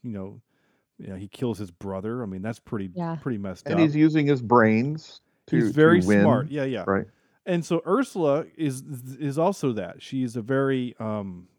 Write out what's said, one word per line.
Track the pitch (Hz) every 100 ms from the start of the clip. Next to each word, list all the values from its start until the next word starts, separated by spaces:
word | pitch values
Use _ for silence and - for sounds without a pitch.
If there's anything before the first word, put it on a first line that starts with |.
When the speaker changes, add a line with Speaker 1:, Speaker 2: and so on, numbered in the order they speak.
Speaker 1:
you | 123
know, | 104 95 110 _ _ _ _ _ -
you | -
know, |
he | 95 101
kills | - 123 104
his | 101
brother. | 85 98 95 104 123
I | 110
mean, | 95
that's | 104 117
pretty, | - 113 95
Speaker 2:
Yeah. | 175 170 160
Speaker 1:
pretty | 139 110
messed | 98 90 -
Speaker 3:
And | 170
Speaker 1:
up. |
Speaker 3:
he's | 160
using | 151 156 156 143
his | 139
brains | 110 120 110 110 135 156 - - _ _ -
to, | 165
Speaker 1:
He's | -
very | 143 156 175
Speaker 3:
to | 180
win, | 208
Speaker 1:
smart. | 202 110 151
Yeah, | 143
yeah. | 135 113 92
Speaker 3:
right? | 98 - _ _ _ -
Speaker 1:
And | 175
so | - 170 -
Ursula | 220 262 208 151 143 - -
is, | 151 131 139 131 127 135
is | 143 139
also | 170 196 143
that. | 107 87 87
She's | - 135 127
a | 120
very, | 107 135 139 131 123 -
um, | 110 107 98 87 90